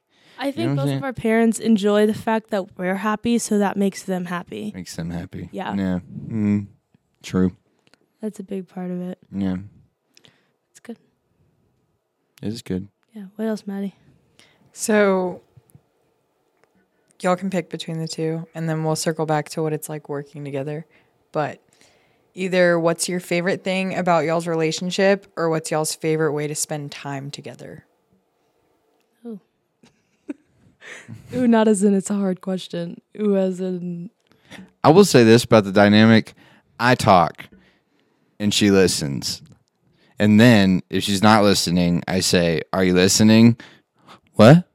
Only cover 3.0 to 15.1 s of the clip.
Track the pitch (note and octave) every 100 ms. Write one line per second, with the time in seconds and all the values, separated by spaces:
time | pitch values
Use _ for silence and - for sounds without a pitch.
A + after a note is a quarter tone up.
3 | G#3+ G#3+ A#3 A#3 - G#3 G3 G3 G3 -
4 | - F3+ F3 F3 - G#2 G#3+ F#2+ - -
5 | D#2+ F2 - F#2 F#2 G2 F#2+ G2 F#2+ F2+
6 | - - - A2+ G#2 G#2 G2+ _ _ _
7 | _ _ - F#2 F#2 - _ _ _ _
8 | _ _ G#3+ - F#3+ G3 F3+ F#3 F3+ F3+
9 | F3+ - _ G2 F#2+ F#2 G2+ _ _ _
10 | _ _ _ _ _ _ _ _ - A3+
11 | _ _ _ _ _ _ _ _ _ _
12 | _ _ _ _ G2 A2+ - F#2 G2+ _
13 | _ A3 F#3+ G#3 A3 G#3+ G3+ G3 G3 -
14 | _ _ _ _ _ _ _ - - G#3+
15 | G3+